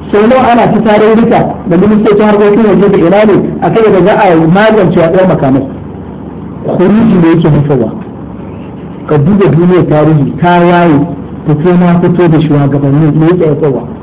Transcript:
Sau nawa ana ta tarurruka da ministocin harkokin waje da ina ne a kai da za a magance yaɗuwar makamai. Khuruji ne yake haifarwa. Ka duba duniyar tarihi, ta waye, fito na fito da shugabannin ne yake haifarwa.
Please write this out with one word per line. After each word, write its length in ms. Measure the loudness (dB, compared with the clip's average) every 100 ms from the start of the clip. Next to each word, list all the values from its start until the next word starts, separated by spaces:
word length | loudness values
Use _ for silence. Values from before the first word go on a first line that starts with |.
| -2
Sau 100 | 0 2
nawa 240 | 2 2
ana 200 | 2 0
ta 80 | 0
tarurruka 600 | 0 2 2 2 2 0 -2 -8 -2
da 100 | 0
ministocin 480 | 2 2 2 2 2
harkokin 380 | 2 2 2
waje 240 | 2 2 2
da 80 | 2
ina 260 | 2 2
ne 100 | 2 0 -2 -4
a 80 | -2
kai 220 | 0 2
da 80 | 2
za 80 | 2
a 200 | 2 2 2 2
magance 480 | 2 2 2 0 0
yaɗuwar 280 | 0 0 0
makamai. 360 | 0 0 -2 -4 -12 -14 -16 -16 -16 -16 -14 -14 -10
Khuruji 500 | -8 -2 0 2 2 2
ne 60 | 2
yake 200 | 2 2
haifarwa. 420 | 0 0 -2 -2 -6 -14 -14 -16 -16 -16 -16 -16 -16 -16 -14 -4
Ka 100 | 0
duba 280 | 2 2 2
duniyar 380 | 2 2 2 2
tarihi, 460 | 2 2 0 -2 -2
ta 180 | 0 2
waye, 400 | 2 2 2 2 -2 -8 -12 -8
fito 280 | -4 0 2 2
na 220 | 2 2
fito 260 | 0 2 2
da 120 | 2
shugabannin 720 | 2 0 0 0 0 0 0 2
ne 60 |
yake 200 | 0 0 0
haifarwa. 360 | 0 -2 -4 -8 -14